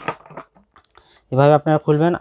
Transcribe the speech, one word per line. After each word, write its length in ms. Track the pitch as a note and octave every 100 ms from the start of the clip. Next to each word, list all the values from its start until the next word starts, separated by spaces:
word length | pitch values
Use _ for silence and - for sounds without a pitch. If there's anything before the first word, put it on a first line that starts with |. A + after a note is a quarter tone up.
| - - - - - _ _ - - - _ _ _
এভাবে 240 | C3 C#3+
আপনারা 240 | D3+ D#3+ D#3
খুলবেন। 360 | - D3+ E3 F3